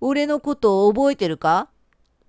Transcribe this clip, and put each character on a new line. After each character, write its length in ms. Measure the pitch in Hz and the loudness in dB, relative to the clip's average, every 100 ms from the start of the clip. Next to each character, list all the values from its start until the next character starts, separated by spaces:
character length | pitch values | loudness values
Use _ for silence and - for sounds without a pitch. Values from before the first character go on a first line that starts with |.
「俺 240 | 254 285 294 | -4 -2 -2
の 140 | 294 | -4
こ 160 | 294 277 | -4 0
と 320 | 214 196 208 | 0 4 2
を 40 | |
覚 200 | 214 277 | 2 0
え 40 | 277 | 0
て 120 | 180 | -4
る 100 | 156 | -2
か？」 320 | 160 180 277 _ _ _ _ _ | 0 -2 -4 _ _ _ _ _